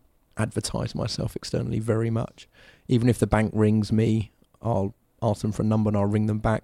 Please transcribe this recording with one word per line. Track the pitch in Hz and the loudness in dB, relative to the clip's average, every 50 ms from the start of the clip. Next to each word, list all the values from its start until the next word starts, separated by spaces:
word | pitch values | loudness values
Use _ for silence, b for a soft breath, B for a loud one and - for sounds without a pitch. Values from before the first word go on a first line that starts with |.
| _ _ _ _ _ _ - - | _ _ _ _ _ _ -6 -4
advertise | 110 113 - - - - - 113 120 - - | -4 -4 -4 -6 -6 -4 -4 -6 -6 -6 -4
myself | - - - - - - - - | -6 -6 -6 -4 -6 -6 -6 -8
externally | - - - - 120 120 123 120 110 | -10 -8 -6 -4 -4 -4 -4 -4 -4
very | 110 117 107 110 117 117 | -2 0 0 0 0 0
much. | 110 113 - - - - - _ b b b b b b b b | -2 -2 -4 -6 -10 -18 -20 _ b b b b b b b b
Even | 131 117 120 123 | 2 4 4 4
if | 113 - | 4 4
the | 113 | 2
bank | 101 - 107 110 101 - | 2 2 2 2 2 2
rings | 107 107 107 110 110 104 - | 2 4 4 4 2 2 2
me, | 107 107 113 113 110 113 101 - _ _ _ _ _ _ | 2 2 2 2 2 0 -2 -4 _ _ _ _ _ _
I'll | - 110 117 98 98 101 - _ _ _ _ - | -4 -2 -2 -2 -2 -4 -6 _ _ _ _ -4
ask | 123 110 104 - | -2 -2 -2 -2
them | - 107 | -2 -4
for | 101 - | -2 -2
a | 107 | 0
number | 107 110 110 107 107 | 2 2 2 2 2
and | 107 101 | 2 2
I'll | 101 | 2
ring | 101 107 107 107 | 2 2 2 0
them | 107 107 107 | 0 0 0
back, | 110 113 110 - | 0 0 0 0